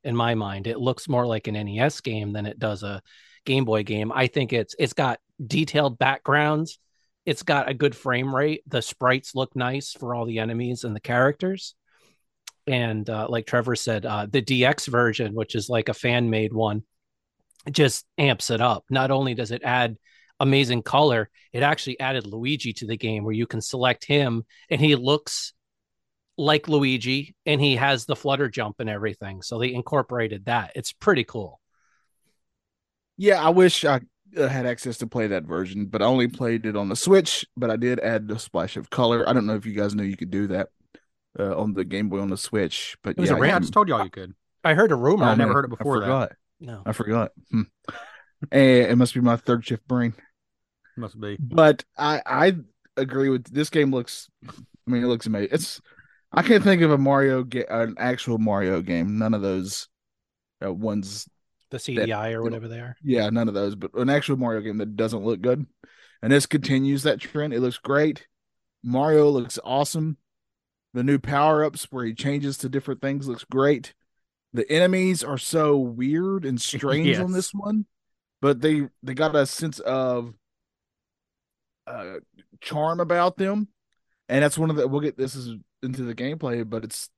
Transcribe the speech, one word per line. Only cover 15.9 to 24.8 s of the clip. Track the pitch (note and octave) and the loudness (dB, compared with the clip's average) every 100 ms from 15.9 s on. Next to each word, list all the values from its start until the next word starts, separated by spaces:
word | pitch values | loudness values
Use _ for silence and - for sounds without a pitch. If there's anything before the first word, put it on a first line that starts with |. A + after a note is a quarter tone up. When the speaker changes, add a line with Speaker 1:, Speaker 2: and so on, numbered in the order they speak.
Speaker 1:
fan-made | A2 B2 B2 A#2 A2 G#2+ | -2 0 0 2 0 0
one, | A2 A2 G#2+ - _ _ _ _ _ _ _ - | 0 -2 -2 -8 _ _ _ _ _ _ _ -4
just | D3 C#3 - - - | 2 2 2 -6 0
amps | C#3+ A#2+ - | 2 2 -2
it | A2+ | 0
up. | A#2+ A2 - | 0 0 -2
Not | C3 C3 | -2 0
only | C3+ C3+ | 0 0
does | A#2 A2+ | -4 -6
it | A#2+ | -6
add | C3+ B2 A#2+ G#2+ _ _ _ - | -2 0 0 -4 _ _ _ -2
amazing | C3+ C3+ B2+ A#2+ | 4 4 4 0
color, | - C#3+ D3+ A#2 G#2+ _ _ | 2 4 4 4 -2 _ _
it | - | -2
actually | C#3+ D#3 - B2 | 0 0 -4 -6
added | C3+ C3 G#2 | -4 -4 -6
Luigi | A2 B2 D3 A#2+ | -6 -4 -4 -4
to | G#2 G#2+ | -8 -8
the | A2+ | -4
game | A2+ G#2+ | -4 -4
where | G#2+ | -2
you | A2 A#2 | -2 -4
can | A2 | -6
select | - B2+ B2+ B2 | -6 0 0 0
him | - C#3+ C3+ A#2 - _ - | 0 2 2 -2 -6 _ -4
and | C#3+ | 2